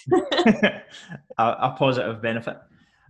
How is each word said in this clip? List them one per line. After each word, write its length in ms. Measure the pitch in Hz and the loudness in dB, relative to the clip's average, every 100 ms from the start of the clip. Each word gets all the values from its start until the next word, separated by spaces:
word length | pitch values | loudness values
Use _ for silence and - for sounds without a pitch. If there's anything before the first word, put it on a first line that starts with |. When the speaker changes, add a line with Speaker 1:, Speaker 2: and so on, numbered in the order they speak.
Speaker 1:
<laughs> 20 | - 339 - | 0 0 2
Speaker 2:
<laughs> 0 | 294 226 - 208 - - - - - - - | 2 4 4 2 -2 -16 -20 -18 -18 -10 -2
A, 40 | |
a 320 | 117 - 131 | 0 0 -2
positive 460 | - 135 123 113 110 | 2 0 2 -4 -4
benefit. 360 | 113 113 - - _ _ _ _ | -4 -4 -6 -12 _ _ _ _